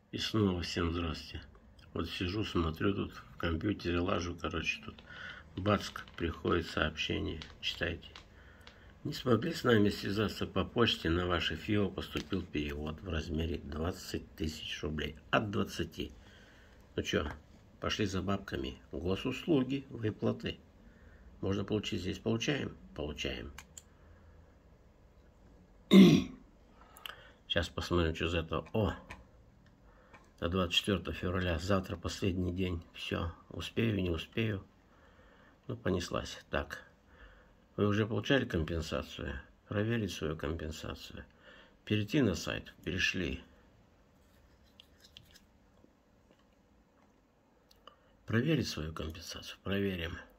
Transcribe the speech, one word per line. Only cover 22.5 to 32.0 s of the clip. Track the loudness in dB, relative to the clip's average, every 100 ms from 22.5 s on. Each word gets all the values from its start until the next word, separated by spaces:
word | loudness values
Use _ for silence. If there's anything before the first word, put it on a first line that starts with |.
| -2 -2 -8 -14 -6
Получаем. | -6 -4 -6 -6 -10 -14 -18 -20 -20 -20 -20 -20 -20 -20 -20 -20 -20 -20 -20 -20 -20 -20 -20 -20 -20 -20 -20 -20 10
<clears throat> | 12 12 12 4 -10 -20 -20 -20 -20 -20 -18 -14 -16 -18 -20 -2
Сейчас | 0 0
посмотрим, | -4 0 4 4 2
что | 0
из |
этого. | 0 0 -4 -2
О! | 0 2 0 -10 -18 -18 -20 -20 -20 -20 -20 -20 -20 -20 -20 -20 -6
До | -2
двадцать | 0 2 2
четвёртого | 2 0 0 -4
февраля. | -2 0 0 0
Завтра | 2 0 0
последний | -6